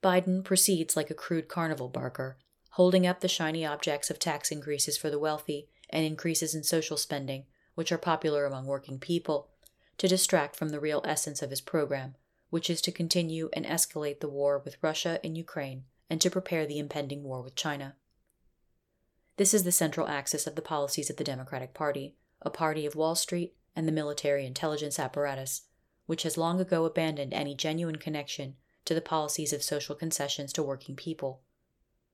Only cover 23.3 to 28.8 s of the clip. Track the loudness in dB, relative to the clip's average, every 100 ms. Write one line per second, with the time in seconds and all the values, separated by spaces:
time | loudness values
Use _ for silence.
23.3 | -2 -2 _ _ -2 2 2 0 0 2
24.3 | 2 0 -2 -2 0 -2 -2 -2 0 0
25.3 | -2 -4 -8 -10 _ _ _ -6 -2 0
26.3 | 0 2 2 4 4 4 2 0 0 -2
27.3 | -2 -4 -2 -2 0 -2 -4 -4 -6 -6
28.3 | -8 -8 -12 _ _